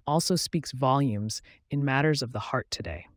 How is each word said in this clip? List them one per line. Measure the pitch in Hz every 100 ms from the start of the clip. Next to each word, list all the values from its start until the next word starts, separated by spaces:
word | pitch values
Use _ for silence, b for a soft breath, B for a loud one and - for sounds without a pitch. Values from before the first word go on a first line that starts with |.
| -
also | 156 - 180
speaks | - 165 -
volumes | 127 135 135 139 104 107 - b b _
in | 143
matters | 139 135 156 147
of | 120
the | 123
heart | - 131 -
today. | - - - -